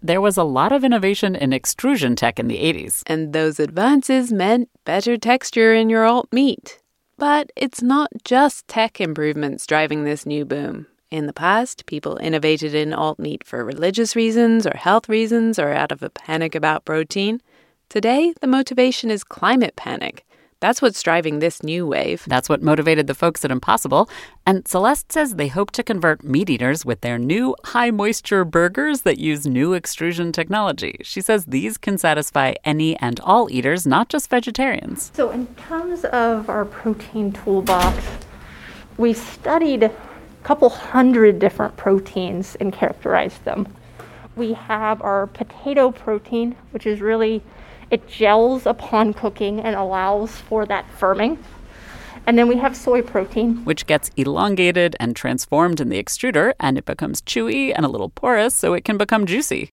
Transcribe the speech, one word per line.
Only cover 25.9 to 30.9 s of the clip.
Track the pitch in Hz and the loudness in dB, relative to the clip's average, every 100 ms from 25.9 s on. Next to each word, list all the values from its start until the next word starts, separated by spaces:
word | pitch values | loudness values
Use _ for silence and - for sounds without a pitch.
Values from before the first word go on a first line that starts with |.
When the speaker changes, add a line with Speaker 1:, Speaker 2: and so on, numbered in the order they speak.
| 208 165 156 | 0 0 0
Speaker 1:
meat | 143 135 190 | 0 0 2
eaters | 123 123 151 127 | 0 0 -2 -2
with | 117 | -4
their | 120 120 | -4 -4
new | 123 190 254 - - | 0 0 0 -2 -4
high-moisture | 240 240 214 208 226 - 196 175 | -2 0 0 0 -2 0 0 2
burgers | 165 175 202 294 277 | 2 2 2 -2 0
that | - 139 | 0 0
use | 156 147 143 | -2 -2 -2
new | 127 156 | 0 2
extrusion | 180 - - 165 170 170 | 0 -4 -4 -4 -2 -4
technology. | 165 160 208 202 - 80 | -4 -2 -2 -2 -2 -6